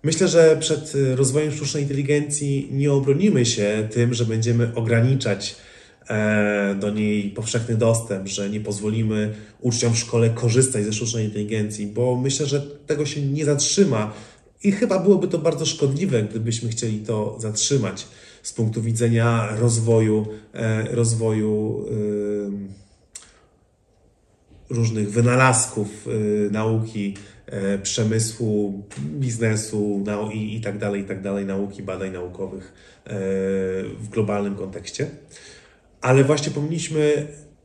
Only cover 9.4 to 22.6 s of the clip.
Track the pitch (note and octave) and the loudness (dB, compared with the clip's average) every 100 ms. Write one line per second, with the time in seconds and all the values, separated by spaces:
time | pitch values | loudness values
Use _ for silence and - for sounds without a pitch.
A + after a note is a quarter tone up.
9.4 | - - B2 A#2 A#2+ A2+ - A#2 A#2 A2+ | -16 -4 -2 0 0 0 0 2 2 2
10.4 | A#2+ A#2+ B2+ G#2+ G#2 G#2+ A2+ A#2 G#2+ G#2 | 2 4 2 0 -2 -2 -4 -2 -2 -4
11.4 | G#2 A2 G#2 G#2+ G#2 A2 B2 B2 C3+ C3+ | -4 -2 -2 -4 -6 0 0 2 0 0
12.4 | C#3+ C#3+ C#3+ - - D3 D3 D3 C#3 C#3+ | 0 -2 -4 -14 -4 -2 -2 -2 -2 0
13.4 | D3 C#3+ - - F#3 A2+ G#2+ - - - | 2 2 2 4 4 2 -2 -8 -20 -20
14.4 | _ _ G#3 G3 A#3+ F#3+ F3 F#3 - E3+ | _ _ 0 2 2 4 6 4 4 2
15.4 | D#3+ D3 D#3+ - C#3 C#3 F#3 A#2+ G#2 A2+ | 0 0 -4 0 0 2 0 0 0 -4
16.4 | A#2 A2+ A#2 A2+ A#2 G#2+ - A2 G#2 - | -4 -2 -4 -4 -4 -4 -4 -4 -4 -6
17.4 | A2 G#2 - C#3 G2+ - - - - - | -6 -2 0 2 0 -6 -14 -20 -20 -16
18.4 | - - A2+ A2+ A2 A2+ A#2+ A#2 A#2 A#2 | -12 -2 -2 0 -2 2 2 4 4 2
19.4 | A2 A2 A#2 A#2 A2+ A2+ A2 G#2+ G#2+ - | 0 0 2 2 4 4 4 2 0 -8
20.4 | - - A2+ A2 A2 A#2 A#2 A2+ A2+ G#2+ | -14 -4 -2 0 -2 0 0 2 0 0
21.4 | G#2+ G#2+ G#2+ F#2 - A2 G#2 G#2 G#2 G#2 | 0 0 -2 -4 -4 -4 -2 -2 -2 -4
22.4 | G2+ G2+ | -4 -8